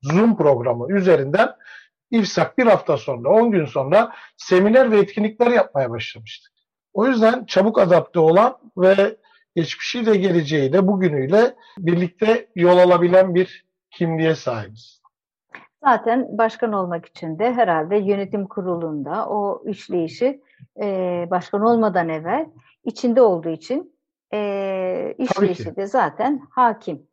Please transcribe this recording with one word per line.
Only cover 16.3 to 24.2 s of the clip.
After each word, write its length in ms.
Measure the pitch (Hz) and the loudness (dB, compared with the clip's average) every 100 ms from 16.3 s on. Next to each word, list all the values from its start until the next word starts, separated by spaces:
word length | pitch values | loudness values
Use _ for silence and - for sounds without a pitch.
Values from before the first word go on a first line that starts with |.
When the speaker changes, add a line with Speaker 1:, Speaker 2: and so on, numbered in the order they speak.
| 208 | -2
Speaker 2:
başkan 360 | 226 226 233 | -2 -2 -4
olmak 320 | 202 180 170 - | -2 -4 -6 -10
için 340 | - 165 160 | -14 -12 -4
de 140 | 226 | -2
herhalde 420 | 247 214 160 160 208 | 0 0 0 0 -2
yönetim 520 | 196 196 196 214 196 | 0 -4 -4 -6 -6
kurulunda 840 | - 180 170 165 151 139 185 - | -8 -6 -6 -6 -8 -6 -6 -6
o 340 | 208 202 - - | -4 -4 -6 -8
işleyişi, 720 | 190 - 180 165 - 247 285 _ _ - - | -12 -6 -4 -4 -4 -4 -4 _ _ -20 -10
e, 60 | 208 190 180 175 170 | -6 -4 -4 -4 -4
başkan 300 | 180 - 202 | -4 -4 -2
olmadan 480 | 220 233 214 180 165 | 0 2 2 0 -2
evvel 360 | 160 165 247 320 - _ _ | -6 -4 -6 -6 -14 _ _
içinde 380 | - - 247 233 | -12 -4 0 4
olduğu 280 | 233 175 160 | 4 2 -4
için, 460 | 160 - 269 370 _ _ _ | -10 -6 -8 -8 _ _ _